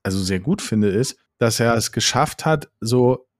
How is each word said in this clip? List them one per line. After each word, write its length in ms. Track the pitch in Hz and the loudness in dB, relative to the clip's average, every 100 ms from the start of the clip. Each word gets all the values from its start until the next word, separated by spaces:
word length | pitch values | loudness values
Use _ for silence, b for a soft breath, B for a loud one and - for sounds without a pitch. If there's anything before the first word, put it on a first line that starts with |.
also 160 | 98 95 | -4 -4
sehr 180 | 92 95 | -2 -4
gut 220 | 92 202 | -2 -4
finde, 280 | - 107 104 | -2 0 2
ist, 280 | 98 131 - _ - | 2 -2 -6 _ -2
dass 200 | 117 113 | 0 2
er 140 | 117 | 0
es 180 | 117 - | 0 -2
geschafft 540 | - - 123 151 - 156 | -4 -2 0 -2 -2 -2
hat, 240 | 156 - - | -2 -4 -10
so 480 | 113 127 123 127 _ | 0 2 4 2 _